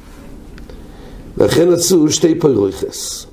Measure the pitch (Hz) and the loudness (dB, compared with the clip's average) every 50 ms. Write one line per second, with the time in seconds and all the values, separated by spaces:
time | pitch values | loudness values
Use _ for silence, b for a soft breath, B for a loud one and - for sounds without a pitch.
0 | - - - - - - - - - - - - - B B B B B B B | -20 -20 -20 -20 -20 -20 -20 -20 -20 -20 -20 -20 -20 B B B B B B B
1 | B B B B B B B - 101 101 117 143 170 180 175 170 170 - 190 165 | B B B B B B B 2 2 4 4 4 4 4 4 2 2 2 4 4
2 | 151 156 - - - 160 160 160 - 147 127 104 101 98 95 - 98 - - - | 4 2 2 2 2 2 2 2 2 2 2 2 2 0 -2 -4 -8 -10 -8 -10
3 | - - - - - - | -12 -10 -12 -12 -14 -18